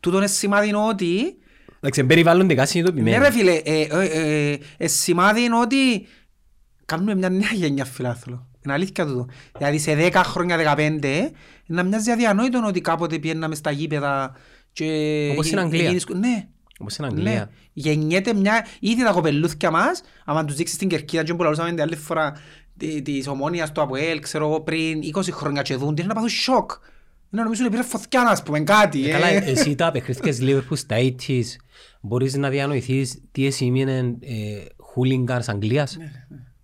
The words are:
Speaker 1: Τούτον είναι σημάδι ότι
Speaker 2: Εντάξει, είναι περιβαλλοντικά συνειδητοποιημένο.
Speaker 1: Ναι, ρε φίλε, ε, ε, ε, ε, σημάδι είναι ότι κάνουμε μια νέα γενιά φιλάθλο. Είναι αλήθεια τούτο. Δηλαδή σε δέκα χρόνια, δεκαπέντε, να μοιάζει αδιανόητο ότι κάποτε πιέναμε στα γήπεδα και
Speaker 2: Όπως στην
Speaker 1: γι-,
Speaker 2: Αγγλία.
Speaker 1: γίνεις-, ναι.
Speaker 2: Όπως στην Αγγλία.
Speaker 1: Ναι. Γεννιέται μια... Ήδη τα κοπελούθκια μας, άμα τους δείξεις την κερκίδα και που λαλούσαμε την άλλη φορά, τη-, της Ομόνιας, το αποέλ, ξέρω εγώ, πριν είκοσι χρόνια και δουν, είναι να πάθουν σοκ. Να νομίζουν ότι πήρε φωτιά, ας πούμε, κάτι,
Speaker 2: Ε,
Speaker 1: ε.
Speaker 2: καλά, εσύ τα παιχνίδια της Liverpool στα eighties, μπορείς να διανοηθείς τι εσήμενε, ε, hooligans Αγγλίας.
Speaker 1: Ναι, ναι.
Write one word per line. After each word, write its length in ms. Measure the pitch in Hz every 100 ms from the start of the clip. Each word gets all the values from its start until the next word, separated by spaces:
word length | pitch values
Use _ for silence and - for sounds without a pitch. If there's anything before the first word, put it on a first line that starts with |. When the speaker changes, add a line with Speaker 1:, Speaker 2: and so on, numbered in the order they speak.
Speaker 1:
Τούτον 180 | - 185
είναι 100 | 202
σημάδι 460 | - 202 202 214
ότι 600 | 208 214 214 175 180 294 - _ _ - _
Speaker 2:
Εντάξει, 200 | 139 135
είναι 80 | 131
περιβαλλοντικά 580 | 160 170 170 190 135 135
συνειδητοποιημένο. 520 | 180 175 160 117 220
Speaker 1:
Ναι, 60 |
ρε 60 | 285
φίλε, 200 | 240 190 165
ε, 160 | 151 156
ε, 720 | 151 151 190 156 156 151 147
ε, 80 | 143 - -
ε, 100 | 165
σημάδι 540 | - - 175 190 214
είναι 140 | 240 233
ότι 480 | 240 269 262 214 - - _ _ _ _ _ _
κάνουμε 300 | _ 160 196
μια 140 | 196 185
νέα 200 | 185 202
γενιά 300 | 220 165 139
φιλάθλο. 600 | 127 - 123 120 - 123 - -
Είναι 80 | 143
αλήθεια 320 | 139 190 190 160
τούτο. 200 | 127 123 - - -
Δηλαδή 200 | 143 151
σε 160 | 151
δέκα 300 | 151 175 185
χρόνια, 320 | 175 - 175 170
δεκαπέντε, 720 | 156 143 151 156 143 143 269 - - - _
να 160 | 170
μοιάζει 280 | 180 214 214
αδιανόητο 520 | 233 240 202 254 247 220
ότι 140 | 180
κάποτε 380 | 170 165 170 156
πιέναμε 360 | 151 160 160
στα 160 | 156 156
γήπεδα 680 | 143 156 151 143 139 131 131 - - _
και 560 | - 156 156 151 151 147
Speaker 2:
Όπως 140 | 147 156
στην 120 | 196
Speaker 1:
γι-, 60 |
Speaker 2:
Αγγλία. 240 | 170 165 175
Speaker 1:
γίνεις-, 200 | 180 -
ναι. 320 | 180 233 233 - _ _ -
Speaker 2:
Όπως 140 | 104
στην 120 | -
Αγγλία. 280 | 147 147 -
Speaker 1:
Ναι. 140 | - 104 - _
Γεννιέται 640 | - 143 151 151 175 190
μια... 320 | 214 196 226 220 -
Ήδη 240 | - 233
τα 80 | 247
κοπελούθκια 580 | 180 160 143 165 151 175
μας, 320 | 165 226 349 - -
άμα 200 | - 151
τους 120 | 151 143
δείξεις 200 | 165 -
την 100 | 190
κερκίδα 340 | 165 147 165
και 120 | 156
που 80 | 170
λαλούσαμε 260 | 170 151 170
την 100 | 170
άλλη 140 | 147 160
φορά, 360 | - 160 151 147 - - - -
τη-, 260 | 156 151
της 240 | 139 139 135
Ομόνιας, 440 | 139 143 175 156
το 100 | 151
αποέλ, 380 | 143 131 160 160
ξέρω 260 | 143 175 151
εγώ, 120 | 156
πριν 420 | 156 160 160 156
είκοσι 300 | 156 156 185
χρόνια 300 | - 156 143
και 120 | 139 135
δουν, 180 | 143 151
είναι 80 | 180
να 80 |
πάθουν 140 | 220 226
σοκ. 420 | - - 254 - - - - _ _ _
Να 120 | 208
νομίζουν 240 | 226 220 247
ότι 80 | 220
πήρε 100 | 247
φωτιά, 340 | 214 - 262 240
ας 140 | 196
πούμε, 180 | - 151
κάτι, 440 | 151 208 208 147
Speaker 2:
Ε, 40 | 139
Speaker 1:
ε. 40 |
Speaker 2:
καλά, 140 | 160 175
εσύ 480 | 196 190 135 254
τα 160 | 139 165
παιχνίδια 320 | 160 - 123
της 160 | 185 127
Liverpool 340 | 131 135 131 151
στα 200 | - 113
eighties, 460 | 131 127 - 131 117 - _ - - _
μπορείς 340 | 101 120 135 135
να 120 | 139
διανοηθείς 760 | 135 139 143 127 131 131 - -
τι 140 | - 135
εσήμενε, 520 | 131 123 127 135 131 123 120
ε, 440 | 143 113 107 104 - - -
hooligans 480 | - 127 131 123 127 117
Αγγλίας. 500 | 101 107 131 143 -
Speaker 1:
Ναι, 80 | 160 127 -
ναι. 80 | 139 - _